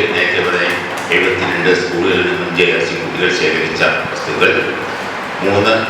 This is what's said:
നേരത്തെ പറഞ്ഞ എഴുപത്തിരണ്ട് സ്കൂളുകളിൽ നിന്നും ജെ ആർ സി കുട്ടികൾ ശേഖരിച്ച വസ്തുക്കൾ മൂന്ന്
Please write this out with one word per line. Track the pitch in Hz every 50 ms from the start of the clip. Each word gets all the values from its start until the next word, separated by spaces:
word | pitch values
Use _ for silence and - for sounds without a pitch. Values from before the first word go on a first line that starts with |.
| 107 - 90
നേരത്തെ | 87 92 92 - - -
പറഞ്ഞ | - - 90 87 - - - - - - - - - 87
എഴുപത്തിരണ്ട് | 90 90 92 92 92 92 92 90 87 87 92 92 90
സ്കൂളുകളിൽ | - - 87 87 90 95 90 90 87 87
നിന്നും | 85 - 87 87 85 90
ജെ | 87 85 80
ആർ | - -
സി | - 85 85
കുട്ടികൾ | - 90 80 78 90 - - -
ശേഖരിച്ച | - 80 80 80 80 78 - - 82 - - - - -
വസ്തുക്കൾ | - - - - - - 110 - - - - - - - - - - - - - - - - - - - 92
മൂന്ന് | 101 98 101 104 110 110 113 110